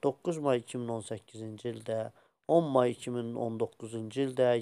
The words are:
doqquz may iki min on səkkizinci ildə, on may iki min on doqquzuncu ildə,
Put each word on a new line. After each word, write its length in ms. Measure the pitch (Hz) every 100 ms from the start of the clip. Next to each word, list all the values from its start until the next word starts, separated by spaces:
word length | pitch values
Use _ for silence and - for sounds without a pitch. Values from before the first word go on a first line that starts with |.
doqquz 360 | 139 - 180 160
may 180 | 143 123
iki 200 | - 123
min 120 | 117
on 120 | 113
səkkizinci 680 | - 107 - 110 110 107 120
ildə, 380 | 113 110 110 117 - _ _ -
on 160 | 165
may 280 | 156 131 123
iki 200 | 117 127
min 240 | 123 117 117
on 240 | 117 113
doqquzuncu 640 | 110 - 110 113 110 135 135
ildə, 220 | 127 123 120